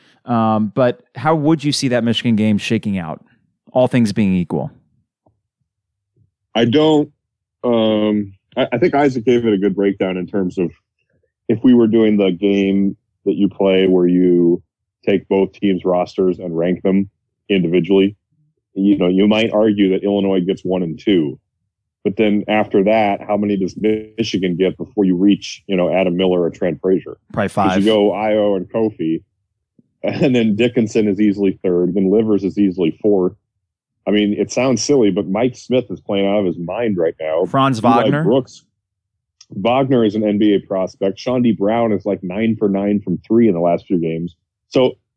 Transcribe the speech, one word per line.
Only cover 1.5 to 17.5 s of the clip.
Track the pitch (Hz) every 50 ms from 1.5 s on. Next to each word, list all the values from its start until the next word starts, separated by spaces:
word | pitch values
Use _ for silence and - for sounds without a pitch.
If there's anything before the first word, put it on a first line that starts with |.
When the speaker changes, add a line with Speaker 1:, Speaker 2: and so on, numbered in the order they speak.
| 165 147 135
Speaker 1:
you | 147
see | 139 - 139
that | 131 123 120 113
Michigan | 117 110 - - 123 113
game | 104 107 107 107
shaking | 98 - - 117 110 - 107 98
out, | 92 82 80 76 - _ _ _ _ _ _ _ _ _ _
all | - 127 127
things | 117 - 123 117 104
being | 95 117 107 95 92
equal? | 90 85 - - 73 64 - - _ _ _ _ _ _ _ _ _ _ _ _ _ _ _ _ _ _ _ _ _ _ _ _ _ _ _ _ _ _ _ _ _ _ _ -
Speaker 2:
I | 110 120
don't. | 120 113 151 151 156 156 147 147 147 _ _ _ _ _ _ _ _ _ - -
Um, | 123 117 117 110 110 107 107 107 107 107 107 101 98 98 _ _ _ -
I, | 120 135 - 123
I |
think | 117 117 180 -
Isaac | 139 147 143 127 127 107
gave | 127 120 120 117
it | 113 104
a |
good | 95 98 101 92
breakdown | 98 101 101 98 - 101 92 92
in | 92 90
terms | - - 101 95 90 -
of | 98 90 82 - _ _ _ _ _ _ _ _ _ _ _ _ _ _
if | - 113 113 -
we | 131 123
were | 120 117
doing | 107 107 113 110 107 104
the | 101 98 95
game | 87 85 101 98 101 98 98 98 98 98 98 98 - _ _ _ _ _ -
that | 101 87
you | 87 101
play | 95 - - 98 98 95 95 95
where | 92 92 90 87
you | 87 90 90 90 90 87 87 87 85 87 90 - _ _ _ _ _ _ _ -
take | - 101 92 - -
both | 101 98 95 92 _
teams' | - - 101 95 87 -
rosters | 92 90 90 87 - - - 95 92 87 -
and | 92 87 82
rank | 82 82 90 90 85 -
them | 98 95 98 101 101 _ _ _ _ _ _ _
individually, | -